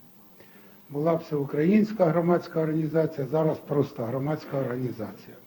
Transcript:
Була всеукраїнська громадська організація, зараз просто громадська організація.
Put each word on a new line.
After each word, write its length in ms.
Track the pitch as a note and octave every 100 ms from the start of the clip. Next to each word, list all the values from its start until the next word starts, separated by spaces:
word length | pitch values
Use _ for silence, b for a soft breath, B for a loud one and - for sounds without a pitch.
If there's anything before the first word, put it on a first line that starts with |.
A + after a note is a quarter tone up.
| - - - - B B B B -
Була 240 | C#3+ D#3+
всеукраїнська 920 | E3 - D3 C#3 D3 E3 G#3+ G3+ -
громадська 560 | F3 E3 E3+ E3+ - D#3+
організація, 680 | D#3 D#3 D3+ D#3+ D3+ - B2+
зараз 320 | D#3 D#3 C#3
просто 440 | - D3 B2 -
громадська 560 | A2+ C3 C#3+ D#3 - C#3
організація. 800 | B2+ B2 B2+ A2 G2 F#2+ - -